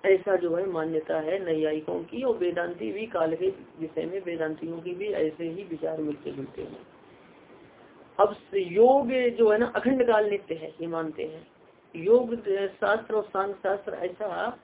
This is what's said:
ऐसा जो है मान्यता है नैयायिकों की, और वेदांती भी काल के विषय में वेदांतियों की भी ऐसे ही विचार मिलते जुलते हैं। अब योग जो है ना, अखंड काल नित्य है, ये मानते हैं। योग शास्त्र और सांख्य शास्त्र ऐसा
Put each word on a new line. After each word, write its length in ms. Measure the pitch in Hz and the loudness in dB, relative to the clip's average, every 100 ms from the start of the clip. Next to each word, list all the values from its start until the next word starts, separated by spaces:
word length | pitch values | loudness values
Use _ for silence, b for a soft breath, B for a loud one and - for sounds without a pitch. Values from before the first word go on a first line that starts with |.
ऐसा 320 | 196 190 196 185 | 4 4 4 0
जो 200 | 175 170 | 2 0
है 100 | 196 | 0
मान्यता 540 | 165 160 160 156 165 | -2 -2 -2 -2 -2
है 240 | 156 190 | -2 -2
नैयायिकों 580 | 180 160 156 156 156 175 | 0 0 0 -2 -4 -6
की, 180 | 170 240 | -6 -4
और 140 | 262 226 | -2 0
वेदांती 560 | 180 175 175 175 110 | 0 0 -4 -4 -6
भी 140 | 196 226 | -6 -4
काल 280 | 175 160 160 | 0 0 0
के 120 | 185 190 - - | -2 -2 -18 -12
विषय 260 | 160 160 160 | -6 -4 -4
में 140 | 190 | -6
वेदांतियों 540 | 180 165 156 156 165 165 | -6 -4 -4 -4 -8 -8
की 160 | 175 | -8
भी 120 | 180 208 | -6 -4
ऐसे 380 | 196 156 156 | 0 -2 -2
ही 200 | 170 170 | -8 -8
विचार 340 | 190 160 160 160 | -10 -6 -6 -4
मिलते 320 | 151 147 147 | -6 -6 -10
जुलते 320 | 143 135 - | -10 -12 -12
हैं। 240 | - - - - - - - - - - - - - - - - | -14 -14 -20 -20 -20 -20 -20 -20 -20 -20 -20 -20 -20 -20 -10 2
अब 160 | 202 208 - | 2 2 -4
योग 560 | 196 175 180 240 277 240 254 247 233 | -4 0 8 8 8 4 2 2 4
जो 140 | 220 | 6
है 80 | 214 | 6
ना, 80 | 240 | 2
अखंड 400 | 214 247 269 240 | 0 0 4 4
काल 240 | 214 214 | 4 4
नित्य 240 | 196 - | 0 -4
है, 140 | 165 156 - | -8 -8 -8
ये 60 | 170 | -6
मानते 380 | 165 160 156 | -4 -4 -6
हैं। 220 | 156 160 170 _ - _ _ | -8 -10 -18 _ -20 _ _
योग 400 | 165 170 240 240 233 208 196 196 | -6 4 4 4 -4 -2 -2 -2
शास्त्र 460 | - 202 220 226 | -2 0 0 0
और 100 | 220 | -2
सांख्य 340 | 208 190 196 196 | -2 -4 -4 -4
शास्त्र 300 | 196 202 202 | -2 -2 -4
ऐसा 680 | - 180 180 208 175 214 247 | -6 -6 -6 -6 -4 -6 -8